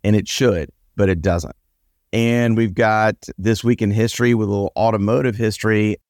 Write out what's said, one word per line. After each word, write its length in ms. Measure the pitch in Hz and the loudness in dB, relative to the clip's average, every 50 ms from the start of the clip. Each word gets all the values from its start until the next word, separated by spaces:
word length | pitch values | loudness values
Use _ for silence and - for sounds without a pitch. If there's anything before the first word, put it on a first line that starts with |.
| - | 2
And 100 | 101 107 | 2 0
it 100 | 104 - | 0 0
should, 440 | - - - 135 120 98 85 73 - _ _ _ _ _ | -4 -4 0 0 0 0 0 -4 -8 _ _ _ _ _
but 140 | - 101 95 | 0 0 0
it 120 | 92 85 | 0 0
doesn't. 340 | 78 95 87 87 76 - - _ _ _ _ _ _ _ _ _ _ _ - | 0 -2 -2 -2 -4 -8 -16 _ _ _ _ _ _ _ _ _ _ _ -2
And 420 | 113 117 117 117 120 120 117 110 | 0 0 0 0 2 2 2 2
we've 180 | 110 113 107 90 | 2 0 0 0
got 540 | - 117 107 110 107 107 107 104 _ - - - | 0 2 2 2 2 2 0 0 _ -12 -18 -12
This 240 | - 92 110 113 - | -2 0 0 0 2
Week 200 | - 117 123 - | 2 0 0 2
in 100 | 110 101 | 0 0
History 420 | 101 110 110 113 - - 123 120 120 | 0 0 0 -2 0 0 2 2 2
with 140 | 110 110 | 2 0
a 40 | 98 | -2
little 200 | 104 101 98 - _ | -2 -2 -4 -4 _
automotive 580 | - 107 113 110 104 98 101 117 139 135 127 104 | 0 0 0 0 0 0 0 0 0 0 -2 -2
history. 640 | 110 110 107 101 - - 110 110 107 107 107 98 - _ | -2 -4 -4 -4 -2 -2 0 2 2 0 0 -2 -4 _